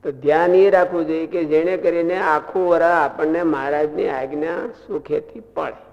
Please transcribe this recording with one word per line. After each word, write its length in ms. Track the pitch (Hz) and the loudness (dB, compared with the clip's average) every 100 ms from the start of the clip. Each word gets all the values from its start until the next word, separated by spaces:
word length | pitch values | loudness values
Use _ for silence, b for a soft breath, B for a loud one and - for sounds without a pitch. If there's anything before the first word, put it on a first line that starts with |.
તો 80 | 160 | -8
ધ્યાન 440 | 135 143 156 175 180 | -2 2 2 4 6
એ 140 | 196 | 6
રાખવું 360 | 185 180 175 156 | 6 2 0 -2
જોઈએ 220 | 160 160 | -4 -4
કે 180 | 175 156 | -4 0
જેણે 320 | 156 170 185 | 2 2 0
કરીને 420 | 160 170 170 185 | 0 0 -2 -2
આખું 500 | 185 156 - 190 180 | 0 0 0 -2 2
વરસ 120 | 170 | 2
આપણને 640 | 170 170 143 - 156 165 | 4 2 0 -2 -2 0
મહારાજની 640 | 170 147 139 147 151 156 196 | 0 -2 -2 -2 -2 -2 -4
આજ્ઞા 480 | 135 131 147 160 175 247 226 - | -4 -6 -6 -6 -6 -10 -14 -10
સુખેથી 520 | 196 151 151 - - | -10 -6 -6 -6 -20
પડે. 440 | - - 147 110 - | -14 -10 -8 -10 -20